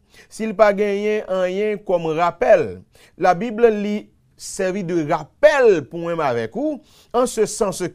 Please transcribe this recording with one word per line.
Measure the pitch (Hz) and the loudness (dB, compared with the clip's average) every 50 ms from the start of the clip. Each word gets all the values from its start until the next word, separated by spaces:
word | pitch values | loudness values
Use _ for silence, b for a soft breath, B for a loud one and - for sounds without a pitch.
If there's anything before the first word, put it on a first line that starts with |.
| b b b b b b | b b b b b b
Si | - - 220 | -12 -8 -8
li | 220 208 | -2 2
pa | 185 220 208 202 | 4 4 4 4
genyen | 190 208 202 202 202 208 214 214 214 - - 185 185 | 2 0 -2 -2 -2 -2 -2 -2 -2 -4 -4 -2 -2
anyen | 185 185 185 196 214 214 208 196 | -2 -2 -2 -2 -2 -2 -4 -4
kòm | 208 - 185 170 170 160 156 160 | -2 -2 -2 0 0 -2 0 0
rapèl? | 175 170 170 - 247 254 214 175 139 101 90 92 87 b b b b b b | 0 0 0 0 4 4 4 4 4 0 -8 -12 -18 b b b b b b
La | - 165 185 180 | 0 2 2 2
Bib | 170 214 247 208 214 233 | 0 -2 -6 0 2 4
li | 233 214 208 202 208 208 208 - _ _ _ _ _ _ | 4 4 2 -2 -4 -4 -6 -8 _ _ _ _ _ _
sèvi | - - - - - 190 185 180 208 190 | -20 -16 -12 -8 -6 -4 -4 -4 -4 -4
de | 165 180 170 151 143 | -4 -2 -2 -2 -2
rapèl | 175 156 151 - _ _ - 302 311 277 254 226 190 160 123 - | -2 -4 -4 -8 _ _ 4 4 4 6 4 4 4 4 0 -6
pou | - 170 170 | -10 -8 -6
mwen | 170 170 165 | -6 -4 -2
avèk | 151 139 120 117 113 113 - 208 | -2 0 0 -2 -4 -6 -6 -6
ou, | 285 311 294 233 b b b b b b - | -6 -6 -6 -8 b b b b b b -2
an | 240 254 | 0 0
se | 240 - 220 208 - | 0 0 -2 -2 -2
sans | - - 214 196 170 - 180 160 | -2 -2 -2 -2 -2 -4 -6 -6